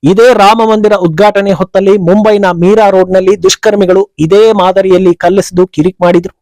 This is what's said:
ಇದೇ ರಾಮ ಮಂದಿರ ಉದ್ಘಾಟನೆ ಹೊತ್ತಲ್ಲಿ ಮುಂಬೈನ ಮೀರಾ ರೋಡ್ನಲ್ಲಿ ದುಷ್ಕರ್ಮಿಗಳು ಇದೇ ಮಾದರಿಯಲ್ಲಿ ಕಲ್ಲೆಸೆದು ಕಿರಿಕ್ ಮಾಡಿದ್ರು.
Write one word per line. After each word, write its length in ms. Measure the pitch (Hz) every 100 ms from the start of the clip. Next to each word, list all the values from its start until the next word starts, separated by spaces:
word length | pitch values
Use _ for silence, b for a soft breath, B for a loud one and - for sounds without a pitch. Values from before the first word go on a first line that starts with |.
ಇದೇ 260 | 143 190 240 226
ರಾಮ 200 | 196 226 220
ಮಂದಿರ 240 | 220 208 208 175
ಉದ್ಘಾಟನೆ 460 | 156 208 202 202 175
ಹೊತ್ತಲ್ಲಿ 360 | 185 196 196 202 170
ಮುಂಬೈನ 400 | 202 214 208 190 175
ಮೀರಾ 240 | 175 214 208
ರೋಡ್ನಲ್ಲಿ 400 | 190 185 185 185 202
ದುಷ್ಕರ್ಮಿಗಳು 600 | 180 - - 208 185 180 202 _ 156
ಇದೇ 160 | 196 220 220
ಮಾದರಿಯಲ್ಲಿ 500 | 185 190 190 180 185 175
ಕಲ್ಲೆಸೆದು 420 | 175 190 - 175 185
ಕಿರಿಕ್ 260 | - 165 -
ಮಾಡಿದ್ರು. 300 | 175 170 175 _